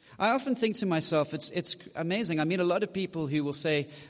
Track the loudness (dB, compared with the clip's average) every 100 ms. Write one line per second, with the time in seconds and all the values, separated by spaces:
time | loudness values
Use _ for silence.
0 | -16 -2 2 2 0 0 0 2 2 2
1 | 2 2 2 -2 -4 -4 -4 -6 -10 -6
2 | -2 0 0 0 2 2 2 2 0 -2
3 | -4 -2 0 0 0 -2 0 0 0 -8
4 | -20